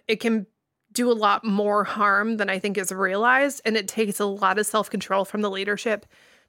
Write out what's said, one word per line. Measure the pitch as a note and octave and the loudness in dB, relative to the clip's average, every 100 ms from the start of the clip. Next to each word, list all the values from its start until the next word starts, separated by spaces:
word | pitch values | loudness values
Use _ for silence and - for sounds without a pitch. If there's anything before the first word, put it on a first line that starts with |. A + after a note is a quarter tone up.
| - | -4
it | A3 | -2
can | A#3 A3 F#3+ _ _ _ _ | 2 0 -2 _ _ _ _
do | - B3 | -2 0
a | |
lot | A3+ G#3 G#3 | 2 2 2
more | A3 G3+ G#3 G#3 | 0 0 2 2
harm | G3+ G#3+ G#3 G3 A3 A3 | 0 0 2 2 0 -2
than | G3 | -2
I | F#3+ | -2
think | G3+ G3 | -2 -4
is | F#3 | -4
realized. | F#3+ F#3 G3 A#3 C4 C#4+ B3 | -2 -2 2 2 4 2 0
And | A#3 A3 | -2 -2
it | G3 | -2
takes | A3+ G#3 G3 | -2 -2 0
a | G3+ | -2
lot | G3 F#3+ G3 | 0 0 2
of | G#3 | 0
self-control | A3 G3 G3+ - G3 | 0 -2 -6 -2 -2
from | F#3+ G#3 | 0 -2
the | G#3 | -4
leadership | F#3+ G3 G3+ A#3 G#3 _ _ _ _ | -4 -4 -4 -2 -4 _ _ _ _